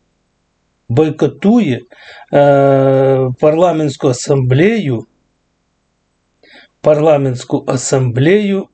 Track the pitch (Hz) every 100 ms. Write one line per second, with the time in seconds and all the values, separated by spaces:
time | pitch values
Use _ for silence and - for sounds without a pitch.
0 | _ _ _ _ _ _ _ _ - 120
1 | 160 156 147 120 196 240 175 117 - -
2 | - - - 147 143 139 139 135 135 135
3 | 135 135 131 127 151 160 180 165 151 131
4 | 147 123 - 139 127 131 185 226 156 117
5 | - _ _ _ _ _ _ _ _ _
6 | _ _ _ _ _ - _ _ 151 151
7 | 156 147 135 127 - 143 - 131 - 135
8 | 127 117 143 202 202 196 170